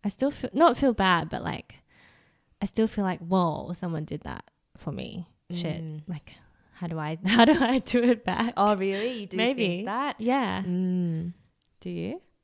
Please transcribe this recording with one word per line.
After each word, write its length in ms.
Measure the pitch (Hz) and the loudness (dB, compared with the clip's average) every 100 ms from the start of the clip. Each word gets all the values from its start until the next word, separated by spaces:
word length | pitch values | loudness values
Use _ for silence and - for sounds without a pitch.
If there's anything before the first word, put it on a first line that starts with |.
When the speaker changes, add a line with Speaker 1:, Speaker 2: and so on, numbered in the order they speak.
Speaker 1:
I 60 | 202 | -4
still 220 | - 269 | 0 -2
feel, 180 | - - | -2 -6
not 220 | 247 339 - | 4 4 6
feel 160 | 277 | 2
bad, 380 | 220 190 175 156 | 4 4 2 0
but, 140 | - - | -6 -6
like, 320 | - - - _ _ _ _ _ _ _ _ | -8 -10 -20 _ _ _ _ _ _ _ _
I 20 | 202 | -4
still 220 | - 220 | 0 0
feel 160 | - 196 | 0 -2
like, 140 | 175 | -2
"Whoa, 520 | 170 190 170 151 131 | 0 2 2 0 -6
someone 300 | 175 175 160 156 | -8 -4 -4 -4
did 160 | 151 | -8
that 280 | - - - _ _ - | -8 -12 -14 _ _ -12
for 140 | - | -10
me." 360 | 147 131 - 170 _ _ | -8 -8 -10 -12 _ _
Shit. 300 | 175 170 151 | -6 -4 -6
Speaker 2:
Mm. 200 | 160 156 151 | -8 -10 -10
Speaker 1:
Like, 280 | 156 - - _ _ _ | -12 -12 -20 _ _ _
how 140 | - 175 | -12 -8
do 120 | 160 | -6
I, 180 | 151 160 | -6 -4
<laughs> 40 | 185 | 2
how 200 | 233 262 | 6 8
do 80 | 311 | 8
I 160 | 247 262 | 4 2
do 240 | - 240 | 2 2
it 200 | 240 233 - | 4 2 0
back? 280 | 185 233 - | -2 -2 2
Speaker 2:
Oh, 180 | 202 208 | 2 2
really? 380 | 190 196 226 247 | 0 -2 -4 -6
You 60 | 202 | -6
do 100 | 185 | -2
Speaker 1:
Maybe. 300 | 233 262 202 | 0 0 -2
Speaker 2:
think 180 | 175 202 | -2 -4
that? 340 | 226 285 - | -4 -6 -4
Speaker 1:
Yeah. 420 | 220 269 226 190 | 0 2 0 -2
Speaker 2:
Mm. 720 | 185 180 185 180 175 160 170 175 _ _ _ _ | -2 -2 0 0 0 -2 -6 -10 _ _ _ _
Speaker 1:
Do 100 | 180 | -10
you? 320 | 175 175 339 _ _ | -6 -6 -8 _ _